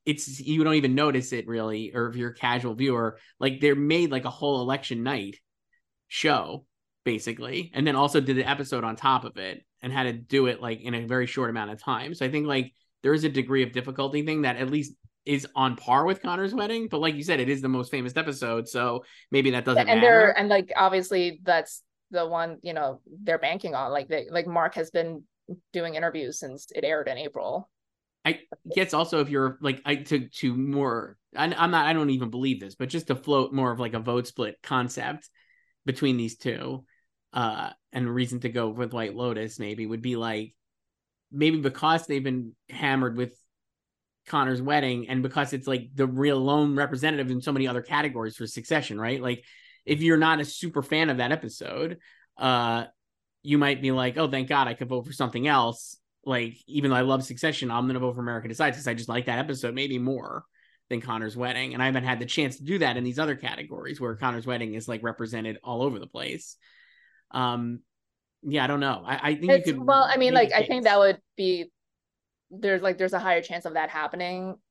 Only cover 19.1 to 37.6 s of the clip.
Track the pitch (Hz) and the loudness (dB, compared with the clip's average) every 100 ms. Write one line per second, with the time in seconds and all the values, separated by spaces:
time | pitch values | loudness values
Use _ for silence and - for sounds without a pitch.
19.1 | - _ 139 131 123 123 - 120 220 240 | -20 _ 4 4 2 4 4 6 8 10
20.1 | 226 214 - 202 202 185 - 190 190 180 | 10 8 6 4 2 2 2 4 4 2
21.1 | 190 175 160 180 165 156 - - _ _ | 0 0 -2 2 2 2 -10 -20 _ _
22.1 | 175 165 170 165 160 175 160 135 - - | -2 -2 -2 -4 -6 -8 -2 -2 -4 -14
23.1 | 180 208 165 - - 175 131 131 143 135 | -8 -2 0 0 -2 -4 -4 -2 -2 -2
24.1 | 156 - 170 170 170 160 - 160 175 165 | -4 -2 -2 0 0 0 0 -2 -2 -2
25.1 | 156 - _ - 180 _ 180 170 156 170 | -6 -14 _ -16 -16 _ -6 -4 -2 -2
26.1 | 160 131 - 143 135 - 160 147 156 139 | -2 -6 -8 -10 -14 -10 -4 0 0 -2
27.1 | 127 147 113 95 156 - _ _ _ _ | -4 -6 -6 -4 -4 -8 _ _ _ _
28.1 | _ 160 - - - 165 180 185 156 165 | _ -2 -2 -6 -20 -4 0 2 2 2
29.1 | 160 143 139 131 131 147 135 143 143 143 | 2 2 2 0 0 -2 -2 0 -2 0
30.1 | 143 123 - 131 123 139 139 135 117 - | 0 0 -2 -2 0 0 0 0 -2 -6
31.1 | - _ - 156 - 170 165 151 160 147 | -14 _ -2 -2 2 4 4 4 2 2
32.1 | 131 117 123 135 117 98 - 127 165 - | 0 -2 -2 0 -2 -6 -8 -6 -4 -2
33.1 | 127 147 139 131 135 127 117 117 110 117 | -4 2 2 2 0 0 0 -4 -4 -2
34.1 | 123 120 - 110 - - 127 123 131 131 | -2 -2 -6 -6 -8 -4 -2 -2 -4 -8
35.1 | 156 - _ _ _ _ _ 135 131 139 | -8 -14 _ _ _ _ _ -6 0 2
36.1 | 123 113 - 127 - 131 135 - _ _ | 2 -2 -4 -6 -4 -6 -8 -12 _ _
37.1 | _ _ 123 117 107 | _ _ -2 -2 -2